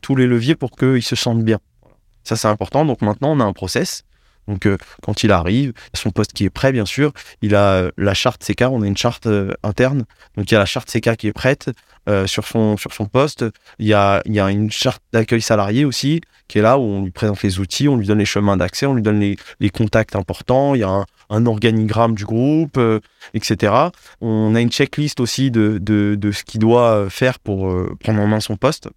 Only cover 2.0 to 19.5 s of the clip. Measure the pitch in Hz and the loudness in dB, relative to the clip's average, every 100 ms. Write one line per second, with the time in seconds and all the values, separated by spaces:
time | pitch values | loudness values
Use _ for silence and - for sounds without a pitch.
2 | _ _ - 113 110 104 98 135 156 113 | _ _ -6 -2 0 -2 -2 0 0 0
3 | 104 107 139 151 104 92 95 - 185 - | -2 -2 -2 0 0 -2 -4 -4 -4 -8
4 | - _ _ _ - 98 104 95 - - | -16 _ _ _ -10 -4 -2 -2 -6 -12
5 | - 104 107 90 82 120 139 - - - | -8 -2 2 2 2 0 -2 -6 -14 -8
6 | 107 98 104 - 98 - 135 131 98 - | -4 -2 -4 -2 -4 0 0 0 -2 -2
7 | 147 - - - 104 101 101 95 90 - | -2 -2 -16 -6 0 2 4 2 0 -2
8 | 98 95 127 - - - 123 131 101 98 | -2 0 -2 -2 -4 -2 0 0 -2 0
9 | 120 - 113 101 95 - 107 101 127 143 | -2 -2 -2 -2 -2 -6 -4 0 0 0
10 | 113 _ - - 98 110 98 123 - 120 | -6 _ -12 -8 2 2 2 -2 -6 -2
11 | 117 110 107 - 127 143 - - _ _ | -2 -2 -4 -2 0 0 -4 -10 _ _
12 | - 101 95 - - 113 110 104 - - | -2 0 0 -4 -4 0 0 0 -6 -8
13 | 104 127 147 - 113 - _ - 107 104 | -2 0 0 -2 -6 -8 _ -4 2 4
14 | 101 98 - 104 98 101 107 - 117 - | 4 2 0 0 2 0 -2 -2 -4 -4
15 | _ 113 110 117 - 107 101 117 147 - | _ -2 0 0 2 0 2 0 0 0
16 | 139 165 - _ - 104 110 139 113 98 | -2 -2 -4 _ -4 2 4 4 2 -2
17 | 95 - 107 98 101 92 95 - 143 127 | -4 -2 -2 0 -2 -2 -4 0 0 2
18 | 101 104 98 104 101 98 87 - 139 127 | 2 2 2 0 2 2 0 -2 -2 0
19 | 107 104 101 98 - | 2 2 0 -2 -10